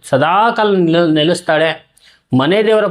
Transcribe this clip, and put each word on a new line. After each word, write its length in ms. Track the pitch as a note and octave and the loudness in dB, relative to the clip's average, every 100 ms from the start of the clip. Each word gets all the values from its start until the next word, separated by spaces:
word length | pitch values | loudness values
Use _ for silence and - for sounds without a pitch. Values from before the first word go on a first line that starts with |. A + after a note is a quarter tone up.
| - | -4
ಸದಾಕಾಲ 680 | C3+ D3+ F#3+ A#3 A3+ G#3+ F#3+ | -2 0 0 0 0 -2 0
ನೆಲ-, 380 | E3+ E3 E3+ | 0 0 0
ನೆಲೆಸ್ತಾಳೆ. 800 | D#3 D3+ E3+ - D#3 D#3+ D#3 _ _ _ _ - B2+ | 0 0 -2 -2 0 0 -4 _ _ _ _ -4 -2
ಮನೆ 180 | C#3 G3+ G#3+ | 0 0 2
ದೇವರ 200 | G#3+ G3+ | 0 0